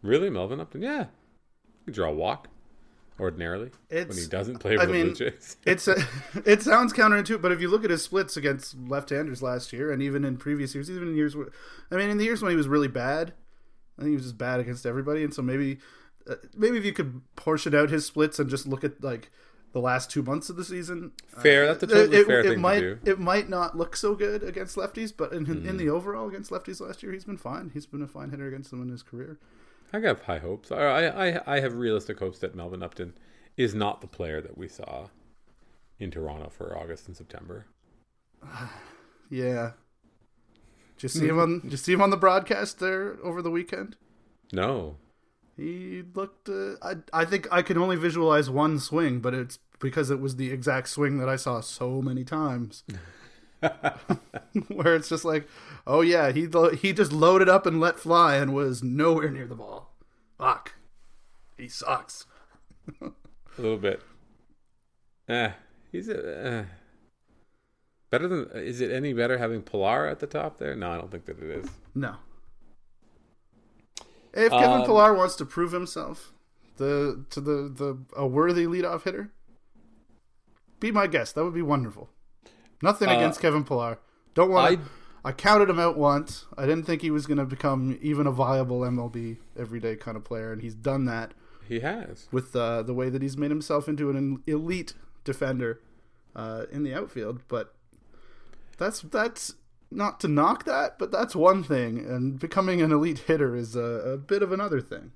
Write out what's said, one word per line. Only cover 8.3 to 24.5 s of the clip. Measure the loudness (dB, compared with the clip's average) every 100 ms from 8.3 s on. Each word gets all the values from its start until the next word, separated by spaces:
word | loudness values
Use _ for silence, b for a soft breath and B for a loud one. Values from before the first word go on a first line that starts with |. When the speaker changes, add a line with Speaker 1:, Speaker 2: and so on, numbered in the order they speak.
| -2
Speaker 2:
against | -2 -2 -6 -14
left-handers | -6 -6 -4 -4 -4 -6
last | -4 -6 -8
year, | -6 -4
and | -2
even | -2 -2
in | -2 -4
previous | -4 -4 -4
years, | -6 -10
even | -8 -4
in | 0
years | 0 -2
where, | -12 B B B B
I | -2
mean, | 0
in | 0
the |
years | 0 0
when | 0
he | 2
was | 2
really | 2 2
bad, | -2 -2 -2 -4 -10 -20 -20 -20 -20 -20 -6
I |
think | -2
he | -2
was |
just | -4 -6
bad | -4 -2
against | -4 -6 -4
everybody, | -4 -2 -2
and | -2
so | -2
maybe, | -2 0 -2 -4 b b b -20 -12
uh, | -12 -12 0
maybe | 2 2
if |
you | -2
could | -2 -4 -6 -16 -8
portion | -2 0 2
out | 4 4
his | 2 -2
splits | 0 0 2
and | -2
just | -2 -4
look | -4
at, | -4 -6
like, | -8 -8 -12 b b b b
the | -4
last | 0 0 -2
two | -4
months | -2 -4 -6
of | -10
the |
season, | -10 -8 -8 -10 -12 -16 -20 4
Speaker 1:
Fair, | 6 8
Speaker 2:
uh, | 6
Speaker 1:
that's | 2
a | 6
totally | 8 10 10
Speaker 2:
it, | 10
Speaker 1:
fair | 8
Speaker 2:
it |
Speaker 1:
thing | 6
to | 6
Speaker 2:
might, | 4 4
Speaker 1:
do. | 2 -2
Speaker 2:
it | 0 0
might | 2 0 0
not | -4 -4 -2
look | -4 -2
so | -2
good | 0 -2 -2
against | -6